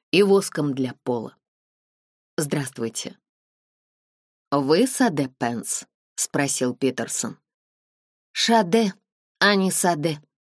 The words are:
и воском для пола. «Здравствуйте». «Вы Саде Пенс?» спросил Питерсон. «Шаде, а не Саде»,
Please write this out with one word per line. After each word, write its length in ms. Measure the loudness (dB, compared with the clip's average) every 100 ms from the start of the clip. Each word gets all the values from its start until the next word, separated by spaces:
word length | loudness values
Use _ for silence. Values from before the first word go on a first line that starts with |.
| _
и 140 | 2
воском 500 | 4 4 2 -4 -4
для 220 | -2 -6 -6
пола. 320 | -6 -6 -6 _ _ _ _ _ _ _ _ _ _ -6
«Здравствуйте». 800 | -4 -4 -6 -6 -8 -8 -12 -14 _ _ _ _ _ _ _ _ _ _ _ _ -4
«Вы 360 | -2 2 2 2
Саде 420 | 2 0 0 -4 -4
Пенс?» 480 | -4 -4 -6 -8 -10 _ _ -8
спросил 580 | -4 -2 -2 -2 -4
Питерсон. 640 | -2 -2 -2 -6 -6 -8 -10 _ _ _ _ _ _ _ _ _
«Шаде, 640 | -4 2 4 4 2 2 -2 _ _ _ 0
а 140 | 2
не 160 | 4 2
Саде», 520 | 2 2 2 -2 -4 _ _ _